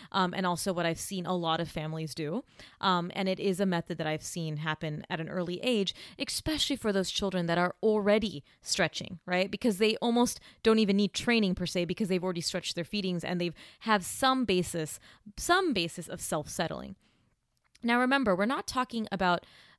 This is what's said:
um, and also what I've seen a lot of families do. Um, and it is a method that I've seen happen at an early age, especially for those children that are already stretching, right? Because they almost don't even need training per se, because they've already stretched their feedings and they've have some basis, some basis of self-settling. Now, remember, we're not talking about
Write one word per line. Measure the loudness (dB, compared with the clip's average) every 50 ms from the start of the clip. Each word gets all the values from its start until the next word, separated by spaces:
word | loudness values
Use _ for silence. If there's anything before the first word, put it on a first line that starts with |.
| -14 -4
um, | 0 0 0 2 0
and | 0 0
also | 0 0 0 -2 -2
what | 0 0 0
I've | 0 -2 -4
seen | -6 -6 -6 -4 -2
a | -2 -2
lot | 0 0 0 0 0
of | -2 -4
families | -6 -6 -6 -4 -4 -6 -6 -6 -6
do. | -6 -4 -4 -4 -6 -6 _ _ -20 -20 -20 -10 _
Um, | 0 2 2 2 0 -2 -4
and | -2 -2 -2
it | -2 0
is | 0 0 2 2
a | 2
method | 2 2 0 -2 -4 -6 -4
that | -2
I've | -2 -4 -4
seen | -6 -8 -6 -6 -4 -4 -4 -4
happen | -2 -2 -2 -2 -4 -6 -6 -6 -6 -6
at | -6 -6
an | -6 -6
early | -4 -4 -4 -4 -6 -4
age, | -2 0 2 2 0 -2 -4 -8 -14 -18 -10 -8
especially | -8 -6 -6 -6 -4 -4 -2 -2 0 0 -2
for | 0 0 0
those | 2 2 0 0
children | -2 -2 -2 0 0 0 0
that | 2 2 2
are | 2 2 0 0
already | 2 2 2 4 4 4 4 4 4 0 -4 -8 -12 _ _ _
stretching, | -6 -2 0 2 2 0 -2 -6 -10 -10 -12 -14 -4
right? | -2 0 0 0 0
Because | -2 0 2 2 2 4
they | 4 2 2
almost | 2 2 2 4 4 4 4 2 -4 -12 -20 -16 _
don't | 4 6 6 6
even | 6 6 4
need | 4 4 2
training | 0 0 0 2 4 4 4 2 0
per | 0 -4
se, | -2 0 0 0
because | 0 0 -2 0
they've | 0 0 0
already | 0 -2 -2 -2
stretched | -4 -4 -4 -4 -4 -4 -4
their | -6 -6
feedings | -4 -2 -2 0 0 -2 -2 -2
and | -2 -2 0
they've | -2 -2 -4 -8 -16 -20 -20 _
have | 0 2 2 2 0
some | -2 -2 2 2 2 4 2 2
basis, | 2 2 2 0 0 -2 -4 -4 -6 -8 -12 -16 -20 -20 _ _ -18 -10
some | -4 2 2 4 4 4 2
basis | 0 0 -2 -2 -6 -10 -10
of | -10 -10 -8
self-settling. | -4 -2 -2 -2 -2 -4 -4 -4 -4 -4 -4 -8 -10 -12 -14 -18 _ _ _ _ _ _ _ _ _ _ _ _ _ _ -14 _
Now, | 0 2 2 2
remember, | 4 2 2 2 2 2 2
we're | 2 2
not | 0 0 -2 -4 -4
talking | -4 -4 -4 -2 -4 -6 -4 -4
about | -2 0 2 2 2 0 -2 -8 -20 -20 -20 -20 -20